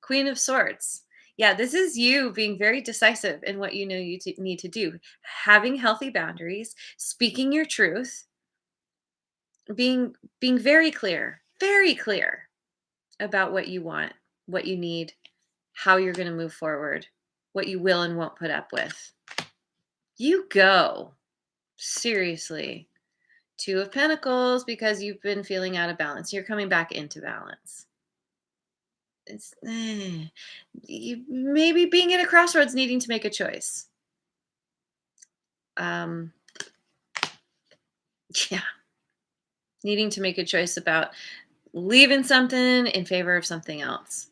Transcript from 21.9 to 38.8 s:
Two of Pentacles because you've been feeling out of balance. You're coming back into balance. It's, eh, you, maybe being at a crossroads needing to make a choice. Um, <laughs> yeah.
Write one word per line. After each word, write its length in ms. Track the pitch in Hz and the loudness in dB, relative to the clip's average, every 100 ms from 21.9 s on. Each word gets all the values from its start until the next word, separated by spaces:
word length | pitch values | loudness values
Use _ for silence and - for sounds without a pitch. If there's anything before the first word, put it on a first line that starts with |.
| - 240 220 180 165 - 156 147 - - _ _ _ _ _ _ _ | -6 -2 0 -2 -4 -8 -10 -10 -10 -16 _ _ _ _ _ _ _
Two 220 | - 190 | -4 -2
of 120 | 196 | -2
Pentacles 760 | 262 294 311 269 254 254 247 247 | 0 2 2 0 2 2 2 -2
because 360 | 233 220 208 | -2 0 0
you've 200 | 202 202 | -4 -8
been 220 | 202 202 | -4 -4
feeling 340 | 196 190 185 185 | -4 -4 -4 -2
out 120 | 170 | -2
of 80 | 170 | -2
balance. 340 | 151 143 170 | -4 -6 -8
You're 100 | 196 | -8
coming 240 | 190 214 202 | -6 -4 0
back 240 | 180 165 | 0 0
into 300 | - 147 151 | -6 -10 -12
balance. 640 | - - - - - - - _ _ _ _ _ _ _ _ _ _ _ _ _ - | -12 -12 -14 -18 -20 -20 -20 _ _ _ _ _ _ _ _ _ _ _ _ _ -20
It's, 280 | 214 - - - | -18 -18 -18 -12
eh, 600 | 226 226 214 196 170 156 - - - - - - | -8 -6 -6 -6 -8 -10 -14 -20 -20 -20 -20 -14
you, 380 | - 226 240 254 | -12 -10 -10 -8
maybe 560 | 262 262 285 320 339 349 | -6 0 4 6 6 6
being 280 | 349 359 | 6 4
at 100 | 359 | 4
a 40 | 359 | 6
crossroads 480 | 339 349 339 285 262 | 6 6 6 4 4
needing 240 | 254 254 | 0 0
to 100 | 247 | -2
make 160 | 226 214 | -4 -4
a 40 | |
choice. 580 | - 196 - - - - _ _ _ _ _ _ _ _ _ _ _ _ _ - _ _ _ _ - | -4 -4 -4 -8 -10 -14 _ _ _ _ _ _ _ _ _ _ _ _ _ -20 _ _ _ _ -8
Um, 560 | 175 170 170 170 165 _ _ - - _ _ _ _ - | -6 -4 -4 -6 -10 _ _ -16 -16 _ _ _ _ -6
<laughs> 1300 | - - _ _ _ _ _ _ _ _ _ - - | -6 -6 _ _ _ _ _ _ _ _ _ -4 -2
yeah. 120 | 185 - - | -2 -6 -10